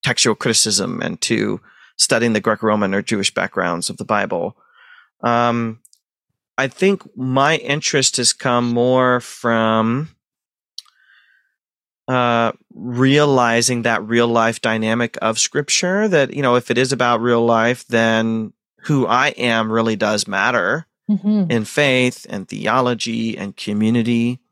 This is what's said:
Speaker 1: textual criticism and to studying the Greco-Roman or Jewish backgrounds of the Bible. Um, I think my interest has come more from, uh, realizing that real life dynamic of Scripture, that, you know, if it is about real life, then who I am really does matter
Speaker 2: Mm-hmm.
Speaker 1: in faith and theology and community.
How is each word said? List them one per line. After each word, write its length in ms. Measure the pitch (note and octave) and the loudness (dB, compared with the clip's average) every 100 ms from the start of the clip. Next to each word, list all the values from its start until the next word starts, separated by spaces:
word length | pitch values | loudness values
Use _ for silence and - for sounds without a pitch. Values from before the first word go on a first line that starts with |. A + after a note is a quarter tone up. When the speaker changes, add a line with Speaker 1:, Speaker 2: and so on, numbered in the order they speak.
Speaker 1:
textual 320 | - - B2 G#2+ | -2 0 0 0
criticism 640 | C3 A2+ A2 G2+ G2 - | 0 0 0 -2 -2 -4
and 180 | - - | -6 -6
to 380 | - A2+ G#2 G#2 _ _ - - | -4 -2 -2 -6 _ _ -20 -4
studying 340 | - B2 A#2 | 0 2 2
the 80 | G#2+ | 0
Greco-Roman 540 | G#2+ G#2+ A2 G#2+ G2+ | 0 0 0 0 0
or 80 | G2 | -2
Jewish 320 | - G#2 G2 | -2 -2 -2
backgrounds 560 | - F#2+ - F2+ E2+ - | -2 -4 -2 -2 -2 -6
of 80 | - | -10
the 80 | G#2 | -2
Bible. 500 | G#2 G2+ F2 F2 - _ _ - - _ _ | -2 0 -4 -6 -8 _ _ -20 -20 _ _
Um, 580 | A#2 A#2 A#2+ A#2 A#2 A2 _ _ _ _ _ _ _ - | 0 2 2 0 -4 -8 _ _ _ _ _ _ _ -4
I 100 | C3+ | -4
think 320 | - F#3+ G3 - - | 0 0 0 -6 -10
my 400 | B2+ C3 C#3+ E3 | -2 2 2 2
interest 580 | - D3 - D3 C3 - | 0 -4 0 0 0 0
has 140 | A#2+ | -2
come 380 | - C3+ A#2+ A#2+ | 0 0 2 2
more 480 | A#2+ B2 B2+ B2+ B2 | 2 2 4 4 2
from, 920 | - - A#2+ A2+ A2+ A2 A2 B2 D#3 _ _ _ _ _ _ - _ _ _ _ _ _ _ _ _ _ _ _ - | -2 -6 0 2 2 2 2 -2 -4 _ _ _ _ _ _ -20 _ _ _ _ _ _ _ _ _ _ _ _ -4
uh, 460 | B2+ B2 A#2 A2+ - _ | 0 2 2 0 -4 _
realizing 1080 | - A#2 A#2+ C3+ C#3+ D3 C3+ A#2+ A#2 A#2 A#2+ | -14 -10 0 2 4 4 4 4 2 0 -2
that 200 | A2+ A2+ | 0 -2
real 240 | G#2+ A#2 A#2 | 0 2 4
life 320 | A#2 A2+ A2+ | 4 2 0
dynamic 560 | A#2 A2 A2 A2+ A#2+ - | -2 0 0 -2 -2 -2
of 180 | A2 A2+ | -4 -2
Scripture, 680 | - D3 C#3+ - F3+ F#3+ G#3+ | -2 -4 -2 -2 0 0 2
that, 260 | E3+ C3+ | 2 0
you 80 | - | 0
know, 140 | C3+ A#2+ | 2 2
if 160 | - | 0
it 60 | A#2+ | 0
is 160 | B2+ | 0
about 280 | B2+ B2 A#2 | 0 2 2
real 240 | A#2+ A#2 A#2 | 2 2 4
life, 400 | A2+ A2+ B2 - | 4 2 -2 -2
then 680 | A#2 A2+ A2+ A2+ A2+ A2 _ _ _ | 0 2 2 0 -4 -8 _ _ _
who 220 | - C#3+ A#2+ | -2 0 2
I 240 | A#2+ C#3+ | 2 0
am 400 | - A#2+ A2+ A2 | 0 -2 0 0
really 240 | A2+ A2+ A2 | 0 0 0
does 280 | G#2 G#2+ G#2 | 0 -2 -2
matter 600 | G2 G#2+ A#2+ F2+ C#3+ - _ - | -2 0 0 -2 -4 -8 _ -4
Speaker 2:
Mm-hmm. 420 | G3+ G3+ G#3+ F3+ | -2 0 0 0
Speaker 1:
in 140 | A#2 G#2+ | -2 -2
faith 600 | - C#3+ B2+ B2+ - - | 0 2 4 2 -2 -12
and 180 | G2+ F#2+ | -12 -10
theology 920 | G#2 G#2+ A#2+ B2 A#2+ - A2+ A2+ G#2 | -6 0 0 0 -2 -4 -4 -4 -6
and 180 | G2 - | -10 -10
community. 840 | - G#2+ A2 A#2+ A2+ A#2 A#2 B2+ _ | -6 0 2 2 0 0 0 -4 _